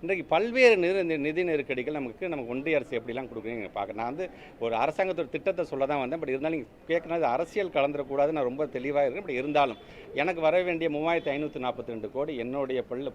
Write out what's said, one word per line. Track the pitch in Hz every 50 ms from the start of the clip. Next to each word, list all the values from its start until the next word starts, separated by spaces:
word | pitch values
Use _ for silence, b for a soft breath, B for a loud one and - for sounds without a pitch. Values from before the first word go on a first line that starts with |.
இன்றைக்கு | - 165 196 180 151
பல்வேறு | - 160 165 208 240 233 262 262 240 220
நிதி, | 190 170 175 190 196 180 170 160
நிதி | 151 139 151 156 170 185
நெருக்கடிகள் | 175 160 147 135 - 135 127 123 127 151
நமக்கு, | 143 135 123 110 - 190 185
நமக்கு | 160 143 123 117
ஒன்றிய | 123 131 139 160 156
அரசு | 143 120 - 131 117
எப்படிலாம் |
கொடுக்குறீங்க | 113 120 113 127 131 117 117 113 104
நீங்க | 113 117 117 101
பார்க்க. | 90 - 104 101 98 101
நான் | 110 113
வந்து | 120 135 160 185 175 B B B B B B
ஒரு | 113 117 113
அரசாங்கத்தோட | 110 123 151 156 - 190 190 180 160 160 123
திட்டத்தை | - 156 - 196 185 175 170
சொல்ல | - - 135 135
தான் | 135 147 143
வந்தேன். | 131 123 151 165
But | 156
இருந்தாலும் | 139 131 135 143 160 165
நீங்க | 156 120 - - - -
கேட்கறது | - 160 170 165 160 165 170
அரசியல் | 160 123 120 131 170 165 - 214 196 180
கலந்துடக்கூடாது, | - 151 139 143 147 147 139 131 139 139 143 147
நான் | 160 156 135
ரொம்ப | 123 123 139 156
தெளிவா | 135 -
இருக்கேன். | 131 123 143 143 143 143 131 120 185 202
But | 180
இருந்தாலும் | 135 123 131 147 147 151 143 131 110 - B B B B B B -
எனக்கு | 135 147 175 185 165
வர | 160 156 160 180 180
வேண்டிய | 180 170 165 165 160
மூவாயிரத்தி | 147 147 151 165
ஐநூத்தி | 170 170 165 151 135 143 151 151 151 143
நாற்பத்தி | 127 123 120 - 117
ரெண்டு | 123 117 113 107 104
கோடி, | 98 131 143 156 151
என்னுடைய | 123 117 123 131 143 139 131 131 127 113
பிள்ளை, | - 123 123 139 135